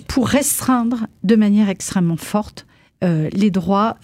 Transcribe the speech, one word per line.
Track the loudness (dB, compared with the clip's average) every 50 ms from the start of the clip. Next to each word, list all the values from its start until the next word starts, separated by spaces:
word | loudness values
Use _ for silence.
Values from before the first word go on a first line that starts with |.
| -6 -4
pour | -2 -2 0
restreindre | 2 0 0 0 0 -4 -2 0 0 0 0 0 -2 -2 -4 -6 -8 -8 _
de | 0 2 4
manière | 4 4 4 4 2 2 0
extrêmement | -2 -4 -8 -4 -2 0 0 0 0
forte, | -4 -4 -4 -4 -4 -4 -6 -12 -20 -20 _ _ _ _ _ _ _
euh, | -2 0 0 0 -2 -2
les | -2 0 0 0
droits, | 0 0 0 0 0 0 0 0 -2 -4